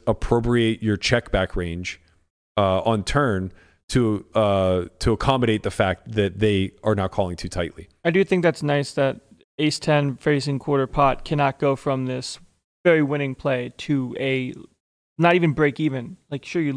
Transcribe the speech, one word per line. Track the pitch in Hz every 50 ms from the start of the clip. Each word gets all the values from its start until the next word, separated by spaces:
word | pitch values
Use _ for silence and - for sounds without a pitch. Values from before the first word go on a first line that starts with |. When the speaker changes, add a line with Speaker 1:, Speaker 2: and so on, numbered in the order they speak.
| -
Speaker 1:
appropriate | - 104 - - - 120 120 117 120 120 120 113 113 113 - 110
your | 107 104
check | 95 - - 127 120 - -
back | - 95 92 - -
range, | 92 87 85 85 90 90 - - - _ _ _ _ _ _ _ _ _ _ _
uh, | 107 101 95 92 92
on | - 113 113 104
turn | 92 - - 143 143 123 101 92 95 90 - - - _ _ _ _ -
to, | - 131 120 110 107 98 - - -
uh, | 113 107 101 98 95 95 92 92 90 87 - - _
to | - 117
accommodate | 110 - - 139 135 127 123 113 110 104 -
the | 101
fact | - - 104 95 90 - _ 117
that | 110 107 101 95 87 98
they | 107 107 104 95 95 - - _ -
are | 107 107
not | 101 95 92
calling | - - 98 90 87
too | - - 90
tightly. | - 92 87 78 - - 90 - _ _ -
Speaker 2:
I | 170
do | 165 190
think | 196 - 190 180 170
that's | 165 - -
nice | 151 147 143 143 135 -
that | - 147 139 135 - - - _ - _ _ _ _ -
ace | 156 151 - -
ten | - 160 151 147 143 143 123
facing | - - 151 147 139 127 143 139 127
quarter | - 151 143 135 131
pot | 123 - 147 143 135 127 - -
cannot | - 160 147 143 135 - -
go | 156 139 139
from | - - 147 135 131 131
this | 127 127 127 123 - - - - _ _ _ _ _ _ _ -
very | 175 165 160
winning | 147 135 147 143 143 135 127
play | - - 143 131 123 123 - - -
to | - - 147 135 127 120 120 -
a | 135 135 131 131 127 127 - - - - _ _ _ _ _ _ _ _ _ -
not | 165 170 175
even | 180 170 160 139
break | 156 151 147 - -
even. | 156 147 135 131 117 - 185 - _ _
Like, | 143 131 -
sure, | - - 175
you're | 156 143 135